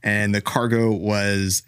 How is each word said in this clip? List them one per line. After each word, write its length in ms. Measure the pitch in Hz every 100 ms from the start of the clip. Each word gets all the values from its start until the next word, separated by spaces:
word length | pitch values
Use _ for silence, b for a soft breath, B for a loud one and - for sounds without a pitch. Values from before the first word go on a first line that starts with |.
and 320 | 104 104 104
the 80 | 101
cargo 500 | - 131 120 117 113
was, 720 | 101 104 104 101 98 95 90